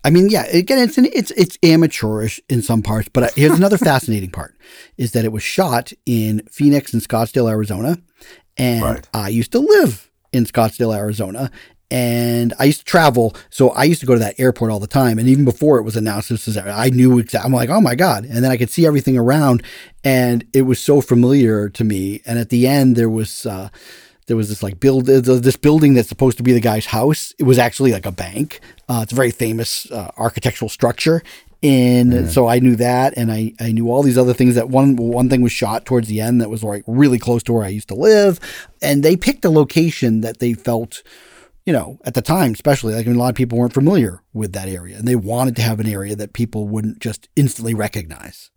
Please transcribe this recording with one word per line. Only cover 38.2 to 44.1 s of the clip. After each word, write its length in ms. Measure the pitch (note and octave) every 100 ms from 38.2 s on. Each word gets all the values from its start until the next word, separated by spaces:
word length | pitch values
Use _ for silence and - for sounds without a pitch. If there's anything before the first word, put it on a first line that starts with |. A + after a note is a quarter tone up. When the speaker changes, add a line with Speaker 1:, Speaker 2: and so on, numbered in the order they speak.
| G3+ E3+ - - - _
Speaker 1:
And 220 | D3 C#3+
they 120 | D#3 F3
picked 300 | - C#4 F3+
a 60 |
location 680 | D#3 D3 E3+ E3 - B2 A2
that 180 | A2 -
they 140 | B2
felt, 500 | A2+ - A#2 A#2 - _ - _ - _ _
you 80 | -
know, 280 | C#3 D#2+ C#3+
at 120 | - A#2
the 80 |
time 300 | A2 F3 C#3
especially, 420 | G#2+ D3 C#3+ A2+ A2
like, 100 | A2+
I 40 |
mean, 80 | A#2+
a 40 |
lot 80 | B2
of 60 | A#2
people 240 | B2+ A#2
weren't 160 | B2 C3+
familiar 480 | C#3+ G3 G#2+